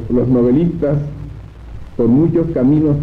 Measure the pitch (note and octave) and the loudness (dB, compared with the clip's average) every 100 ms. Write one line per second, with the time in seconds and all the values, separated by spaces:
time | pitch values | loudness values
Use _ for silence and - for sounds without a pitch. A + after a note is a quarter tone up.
0 | - B2 A#2+ B2 B2 C3+ E3+ - C#3+ D3 | -2 0 2 2 4 4 2 0 -2 -2
1 | - - - - - - - - - - | -4 -10 -14 -14 -18 -18 -16 -14 -10 -2
2 | A#2 C3 E3 E3 E3 C#3+ B2+ D3+ D3+ C#3+ | 2 4 2 2 0 0 2 2 2 0